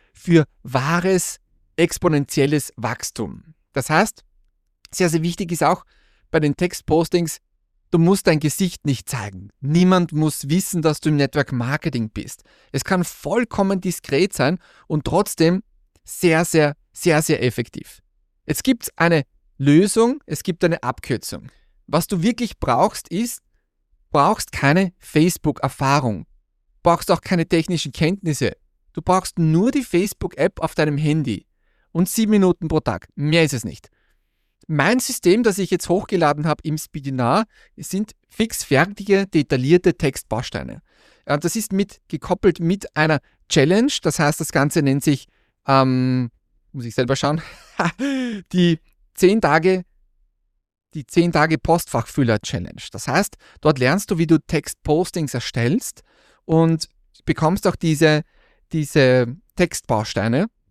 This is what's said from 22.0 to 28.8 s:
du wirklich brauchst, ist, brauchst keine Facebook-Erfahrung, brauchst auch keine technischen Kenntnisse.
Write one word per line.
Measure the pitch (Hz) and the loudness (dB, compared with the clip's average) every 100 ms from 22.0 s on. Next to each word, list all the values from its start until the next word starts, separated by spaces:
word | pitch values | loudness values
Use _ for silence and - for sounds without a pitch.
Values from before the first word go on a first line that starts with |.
| - | -2
du | 190 | -2
wirklich | 185 233 240 - | 0 -2 -6 -6
brauchst, | - 120 196 - - | -2 2 0 -2 -8
ist, | 170 233 - _ _ _ _ _ _ _ | -6 -6 -8 _ _ _ _ _ _ _
brauchst | 147 147 220 - | 2 2 2 -4
keine | - 139 160 190 - | -2 2 2 0 -4
Facebook-Erfahrung, | - 151 170 - 156 135 135 - 135 143 131 101 - _ _ _ _ _ | -4 2 2 0 -4 -4 -6 -2 0 0 0 -6 -10 _ _ _ _ _
brauchst | - 170 - | 0 2 2
auch | 170 | -2
keine | - 180 165 | 0 -2 0
technischen | 165 165 175 143 | 0 0 -4 -4
Kenntnisse. | - 135 196 170 143 113 - _ _ | -2 -2 -2 -4 -2 -2 -4 _ _